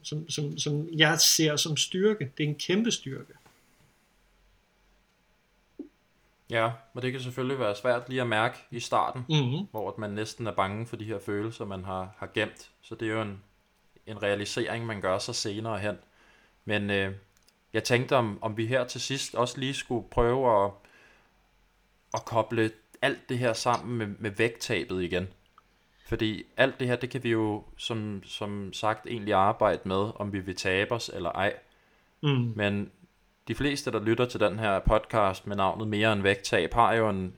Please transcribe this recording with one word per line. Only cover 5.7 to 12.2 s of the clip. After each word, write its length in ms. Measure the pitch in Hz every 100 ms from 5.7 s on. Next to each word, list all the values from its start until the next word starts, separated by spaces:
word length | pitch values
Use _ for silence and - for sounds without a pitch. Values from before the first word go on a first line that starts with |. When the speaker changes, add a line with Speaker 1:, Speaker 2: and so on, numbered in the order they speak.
| _ - _ _ _ _ _ _
Speaker 2:
Ja, 220 | 113 113 120 -
og 80 | -
det 100 | 127
kan 100 | 131
selvfølgelig 380 | 127 123 127 139
være 160 | 110 101
svært 340 | 127 120 123
lige 120 | 131
at 60 | 123
mærke 300 | 107 113 - -
i 80 | 117
starten, 460 | - 117 92 127 123
Speaker 1:
Mhm. 380 | 156 127 143 202
Speaker 2:
hvor 200 | 110 98
at 60 | 101
man 120 | 104
næsten 380 | 101 107 - 113
er 40 |
bange 340 | - 95 104 120
for 100 | 110
de 100 | 104
her 140 | 107
følelser, 460 | 101 104 110 113 104
man 180 | 95
har, 320 | 92 95 92
har 120 | -